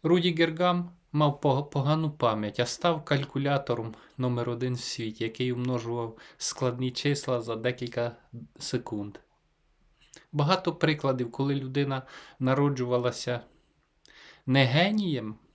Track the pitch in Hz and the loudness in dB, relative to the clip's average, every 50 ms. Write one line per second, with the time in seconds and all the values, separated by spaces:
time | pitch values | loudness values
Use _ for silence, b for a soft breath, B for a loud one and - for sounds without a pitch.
0 | - 160 175 180 170 180 165 160 165 165 160 165 180 180 175 175 175 - - _ | 4 4 4 4 4 2 4 4 2 2 2 0 2 2 2 0 -2 -6 -10 _
1 | _ _ - 147 151 147 147 - - 143 131 135 147 - - 143 131 143 151 156 | _ _ 2 4 4 4 2 2 2 2 2 2 -2 -2 -2 0 2 2 2 2
2 | 160 156 147 - - 117 110 107 107 104 104 - 120 - - - - 170 165 151 | 0 -2 -2 2 2 2 2 2 -2 -4 0 -2 -2 -2 -2 0 0 0 0 0
3 | 151 - 147 135 135 - - 139 139 139 143 139 - - 120 117 113 113 110 B | 0 0 0 0 0 -2 -4 -2 0 0 0 0 0 -2 -2 -2 -2 -8 -10 B
4 | B B B - 127 127 123 120 120 123 120 120 127 127 123 123 - - - - | B B B -4 -2 0 0 0 -2 -2 -2 -2 -2 -2 -2 -4 -4 -8 -6 -6
5 | 117 110 110 - 113 110 - - 127 127 123 123 123 127 127 117 113 117 120 120 | -6 -6 -4 -4 -6 -6 -2 -2 -2 -2 0 -2 -2 -2 -2 -2 -2 -4 -4 -4
6 | 117 110 113 B B B B B - - - - 131 123 120 123 131 127 123 - | -4 -6 -8 B B B B B -6 -6 -2 0 0 -2 0 0 -4 -4 -4 -2
7 | - 143 143 143 - - 127 120 113 117 113 110 110 123 123 - 123 120 - 120 | 0 0 0 0 0 -2 -2 -2 -2 -4 -6 -2 -2 -2 -2 -2 -8 -6 -2 -2
8 | 120 120 120 - _ _ - 120 113 - _ - - - - 123 - - 113 104 | -2 -2 -4 -10 _ _ -16 -16 -16 -16 _ -12 -8 -4 -4 -4 -4 -4 -6 -6
9 | 101 104 101 - _ _ _ _ _ _ _ _ _ _ _ _ _ _ B B | -6 -8 -12 -16 _ _ _ _ _ _ _ _ _ _ _ _ _ _ B B
10 | B B B B B B - 147 143 151 190 185 185 175 151 - - 160 151 151 | B B B B B B -2 0 2 2 2 2 0 -4 0 2 2 2 2 2
11 | - 139 131 127 123 117 - - 139 139 139 143 135 131 131 143 139 135 135 131 | 2 0 0 0 -2 -6 -2 -2 -2 0 0 -2 -4 -4 -2 -2 0 0 -2 -6
12 | B B B B B B B B 127 127 131 139 143 143 139 127 123 123 123 123 | B B B B B B B B 0 2 4 4 4 2 2 0 0 0 0 2
13 | 123 123 117 - - 123 123 120 - - _ _ _ _ _ _ _ _ _ _ | 2 0 -2 -2 -4 -4 -4 -4 -8 -14 _ _ _ _ _ _ _ _ _ _
14 | _ B B B B B B B B - 131 139 135 120 123 151 180 202 214 214 | _ B B B B B B B B 2 4 6 6 6 6 4 4 4 2 2
15 | 202 180 147 123 110 107 107 - _ _ | 0 0 -2 -2 -4 -6 -10 -12 _ _